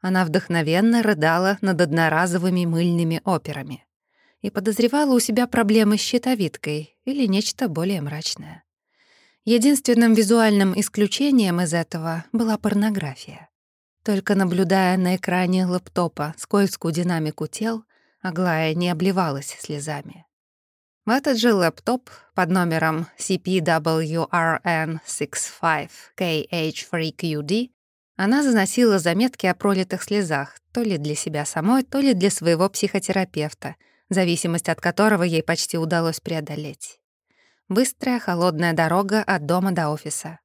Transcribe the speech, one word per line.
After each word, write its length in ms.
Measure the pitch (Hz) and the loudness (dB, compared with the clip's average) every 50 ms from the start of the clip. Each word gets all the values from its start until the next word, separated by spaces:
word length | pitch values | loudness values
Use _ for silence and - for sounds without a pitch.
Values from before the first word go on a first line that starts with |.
Она 240 | - 185 185 185 185 | -2 0 2 2 0
вдохновенно 760 | 165 151 180 - - 170 170 160 147 160 180 208 233 233 233 220 | 2 0 -2 -2 0 -2 0 0 2 2 4 4 4 4 4 2
рыдала 540 | 208 208 156 151 160 165 170 185 190 202 190 | 2 2 2 2 2 4 4 2 0 0 0
над 200 | - 190 185 151 | 0 -2 2 2
одноразовыми 840 | 180 156 143 165 165 160 156 156 175 185 170 185 170 185 180 180 175 | 2 2 2 2 2 2 2 2 2 2 0 0 0 0 0 0 0
мыльными 560 | 170 160 165 170 175 170 170 170 165 165 165 _ | 0 0 0 2 2 2 2 0 0 -2 -2 _
операми 640 | - - 156 - - 147 143 135 135 127 127 _ _ _ _ _ _ _ _ _ _ _ _ | -2 -2 -2 -2 -6 -10 -10 -10 -10 -12 -14 _ _ _ _ _ _ _ _ _ _ _ _
и 100 | - 202 | -10 -6
подозревала 640 | - - 190 214 214 - 240 240 - 285 302 285 262 | -6 -4 -2 -2 0 2 2 2 2 2 2 4 2
у 60 | 247 | 2
себя 260 | - - 226 220 247 | 2 2 0 0 0
проблемы 500 | 240 - 254 233 202 214 226 220 208 208 | 0 2 0 2 4 4 4 4 4 2
с 40 | 208 | 0
щитовидкой 960 | - - - 247 240 254 254 220 196 156 - - - 151 151 151 156 - _ _ _ | 0 0 -2 -2 0 0 -2 0 -2 -4 -4 -6 -8 -6 -6 -6 -8 -10 _ _ _
или 220 | - 269 285 262 | -6 -2 0 0
нечто 420 | 214 190 196 220 - - - 262 214 | 2 2 0 0 -2 -4 -4 -4 -4
более 340 | 156 151 165 185 202 180 147 | -2 -2 -2 -2 -2 -4 -4
мрачное. 600 | 143 143 151 160 - - - 156 151 160 - _ _ _ _ _ _ _ _ _ _ _ _ _ _ _ _ _ | -6 -8 -8 -8 -8 -8 -8 -12 -18 -18 -20 _ _ _ _ _ _ _ _ _ _ _ _ _ _ _ _ _
Единственным 680 | - 226 240 220 285 294 262 - - 240 233 233 233 226 | 2 2 4 6 4 4 4 2 2 4 6 6 6 6
визуальным 640 | 220 220 196 233 233 226 220 208 202 196 190 180 185 | 6 6 4 4 4 6 4 4 4 4 2 2 0
исключением 840 | 208 - _ - 208 202 - - 269 294 277 247 214 185 175 175 | -2 -2 _ 0 0 0 0 0 0 4 4 4 4 4 2 0
из 120 | 180 165 156 | 0 0 0
этого 520 | 170 165 _ - 170 160 165 165 165 165 _ - | -2 -2 _ -6 -6 -6 -4 -6 -6 -8 _ -4
была 260 | 226 233 220 214 208 | -2 0 0 -2 0
порнография. 920 | - 208 202 208 202 220 214 190 175 143 135 - - - - - 160 _ _ _ _ _ _ _ _ _ _ _ _ | 0 0 0 2 0 0 -2 -2 -6 -8 -10 -12 -16 -20 -20 -20 -20 _ _ _ _ _ _ _ _ _ _ _ _
Только 320 | - 208 190 190 - 208 | -2 -2 -2 0 0 2
наблюдая 640 | 196 196 180 170 175 190 170 196 190 190 180 185 190 | 2 2 2 2 0 2 2 2 2 4 2 2 2
на 180 | 180 180 185 | 2 0 0
экране 480 | 185 - - 175 185 185 180 185 185 185 | -2 -2 -2 -2 0 0 2 2 0 0
лэптопа 680 | 180 180 185 180 - _ - 180 165 _ - 147 151 160 | 0 -2 -4 -4 -4 _ -2 -2 -2 _ -6 -8 -8 -8
скользкую 560 | - - - - 196 202 196 - - - 165 160 | -10 -10 -2 0 2 2 2 -2 -4 -4 -4 -2
динамику 540 | 160 175 175 180 165 156 151 151 - 156 | -2 -2 -2 -2 -2 -2 -4 -6 -6 -10
тел, 380 | 151 - - 214 226 226 226 220 _ _ _ _ _ _ _ | -10 -8 -6 -6 -6 -6 -6 -10 _ _ _ _ _ _ _
Аглая 540 | _ 185 165 160 185 180 165 156 160 160 160 | _ -8 -4 -2 0 0 0 0 0 0 0
не 160 | 170 175 180 | 0 0 -2
обливалась 680 | 175 156 175 190 190 185 185 160 139 139 139 - - - | -2 0 0 0 0 0 0 -2 -2 -6 -8 -12 -14 -14
слезами. 680 | - - 151 147 143 156 151 143 143 - - - 165 _ _ _ _ _ _ _ _ _ _ _ _ _ _ _ _ | -12 -10 -10 -8 -8 -8 -8 -8 -10 -14 -20 -20 -20 _ _ _ _ _ _ _ _ _ _ _ _ _ _ _ _
В 40 | - | 0
этот 280 | 226 277 277 302 269 226 | 0 0 2 0 0 2
же 140 | 214 247 220 | 4 4 4
лэптоп 560 | 196 175 165 - - - - 240 254 _ - - - _ _ _ | 4 2 2 0 -2 -4 -4 -4 -4 _ -12 -20 -20 _ _ _
под 160 | - 180 160 | -2 0 2
номером 560 | 180 190 175 170 160 160 156 160 156 156 170 - _ _ | 2 0 2 0 0 0 0 0 -2 -2 -6 -8 _ _
C 200 | - - 190 180 | -4 -4 -4 -4
P 220 | _ - 185 185 | _ -2 -2 0
W 640 | 165 160 170 160 151 160 160 160 165 151 156 165 160 - | 0 2 0 0 0 0 0 0 -2 -2 -2 -4 -4 -2
R 300 | - 175 165 165 160 - _ | -2 0 0 0 0 -2 _
N 360 | 180 170 160 160 156 165 160 _ | -2 -2 -2 -2 -4 -6 -8 _
six 440 | - - - - - - - - - - - | -10 -8 -8 -8 -8 -6 -8 -8 -8 -10 -4
five 300 | - 165 160 151 147 170 - - - - _ | -2 -2 0 -2 -4 -10 -16 -20 -20 -20 _
K 320 | - 185 175 165 156 143 - | -6 -4 -2 -2 -2 -4 -4
H 360 | - 170 160 160 170 - - - | -4 -4 -2 -4 -4 -8 -10 -6
three 220 | - 165 160 160 - | -4 -4 -4 -4 -6
Q 300 | - - 170 156 147 147 | -6 -6 -4 -4 -4 -4
D 260 | 147 190 220 247 247 _ _ _ _ _ _ _ _ _ | -2 -2 -2 -2 -4 _ _ _ _ _ _ _ _ _
она 260 | - 190 196 247 285 294 | -4 0 2 2 2 2
заносила 560 | 277 240 214 190 196 - - 247 233 208 190 | 2 2 2 2 0 2 2 4 4 4 4
заметки 460 | 156 170 170 190 233 254 247 - - | 2 0 0 2 0 0 -2 -2 -2
о 100 | 185 180 | -2 -2
пролитых 500 | - - 208 196 185 185 185 196 185 - | 0 0 0 0 0 -2 -4 -4 -8 -6
слезах, 540 | - 202 208 202 160 156 139 139 - - - _ _ _ | -4 -2 -2 -2 -2 -2 -4 -4 -6 -12 -20 _ _ _
то 100 | 240 240 | -4 -2
ли 140 | 220 196 156 | -2 -2 -2
для 160 | 147 147 151 | -4 -4 -6
себя 300 | - - - 151 147 147 | -6 -6 -6 -4 -6 -6
самой, 380 | - - 165 156 196 247 269 254 | -4 -4 -2 0 2 2 2 0
то 160 | _ - 269 | _ -2 0
ли 160 | 277 277 247 | 2 2 2
для 160 | 185 175 202 | 4 2 0
своего 380 | 190 - 160 170 170 160 180 196 | 0 0 0 0 2 2 2 0
психотерапевта, 1040 | 196 - - 196 - 196 185 - 190 196 190 180 _ 160 151 156 - _ - 135 - _ _ _ _ _ _ _ | _ -2 -4 -2 -2 -2 -2 0 -2 -2 -2 -2 _ -6 -6 -6 -6 _ -14 -14 -14 _ _ _ _ _ _ _
зависимость 600 | 185 190 185 175 170 143 - 175 165 165 - - | 0 0 2 2 0 0 -2 -2 -2 -2 -2 -2
от 120 | 165 - | -4 -2
которого 440 | - 170 175 - 202 220 214 185 175 | -2 -4 0 2 4 4 4 2 2
ей 180 | 180 165 160 156 | 0 0 -2 0
почти 340 | - 170 160 - - - | 0 -2 -2 -2 -4 -4
удалось 440 | 165 165 160 175 170 165 165 160 - | -4 -2 0 0 0 0 0 -2 -4
преодолеть. 800 | _ - 165 160 151 147 151 156 151 147 147 _ - - - _ _ _ _ _ _ _ _ _ _ _ _ _ _ _ | _ -6 -6 -6 -6 -8 -10 -10 -10 -12 -12 _ -18 -20 -20 _ _ _ _ _ _ _ _ _ _ _ _ _ _ _
Быстрая, 520 | 190 208 262 254 - _ - 262 247 240 | 0 2 2 0 0 _ -4 -2 -2 -2
холодная 520 | - - 180 170 170 180 160 151 170 170 165 | -2 -2 -2 2 2 0 0 0 0 0 2
дорога 500 | 156 165 160 165 185 202 196 196 220 202 | 2 2 2 2 0 0 0 0 -2 0
от 240 | - - 151 147 | 0 -2 -2 0
дома 260 | 143 170 180 185 196 185 | 0 0 0 0 0 0
до 160 | 175 165 151 | 0 0 -2
офиса. 500 | 151 151 - 156 - - - 156 165 - _ | -2 -4 -6 -8 -10 -10 -10 -12 -16 -16 _